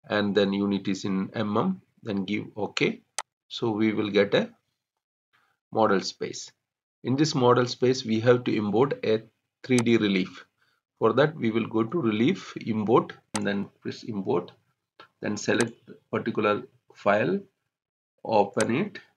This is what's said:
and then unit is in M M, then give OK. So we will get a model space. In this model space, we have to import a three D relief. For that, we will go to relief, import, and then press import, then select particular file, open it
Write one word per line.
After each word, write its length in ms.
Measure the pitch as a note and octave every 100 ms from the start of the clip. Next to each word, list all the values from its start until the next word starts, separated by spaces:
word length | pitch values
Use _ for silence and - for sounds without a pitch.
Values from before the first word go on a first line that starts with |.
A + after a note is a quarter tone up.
| -
and 240 | G#2 G2+
then 200 | G2 G2
unit 340 | G2 G2+ G2+ G2
is 160 | F#2+
in 260 | G#2 F#2+ G2
M 240 | - G#2+ G#2+
M, 240 | F#3 F#3 _ _
then 200 | A#2 G2+
give 220 | F#2+ G#2+ G#2+ G#2+
OK. 460 | F#2+ - D3 A3+ _ - - _ _
So 200 | - A#2+
we 220 | G#2+ A2
will 180 | G#2 G#2+
get 240 | G2+ G2+
a 160 | D3+ A3+ _ _ _ _ _ _ _ _ _ _ _ _
model 260 | A2+ G#2+ G2
space. 540 | - - - - - _ _ _ _ _
In 140 | - C3+
this 180 | D#3 C#3
model 300 | B2 B2 B2
space, 400 | - B2 B2+ A2
we 160 | A2
have 240 | B2 B2 A#2+
to 100 | A2
import 380 | G#2 G#2 C#3 -
a 200 | - A2 - _ _ _ -
three 140 | B2
D 180 | A#2 A2+
relief. 480 | G#2 F#2+ F#2 - - _ _ _ _ _
For 120 | A2+
that, 240 | A#2+ D3+ D#3
we 160 | A#2
will 160 | A2 A2
go 160 | A2
to 180 | A2+ F3
relief, 540 | A2+ G#2+ B2+ F#3+ - -
import, 500 | - A2 G#2 C#3 F#3 - _
and 120 | - G2+
then 220 | G2+ - _
press 220 | A2+ -
import, 500 | - G#2 F#2+ D#3 - _ _ _ _ _ - _
then 160 | G#2 G#2
select 380 | - G#2+ A#2 - - - _
particular 540 | A2 A2+ A2 G#2 G#2 - _ _ -
file, 460 | G#2 G#2 C3+ G3 G3 _ _ _ _ _ _ _
open 500 | - A2 G2+ - G#2+
it 260 | B2 G3+ - _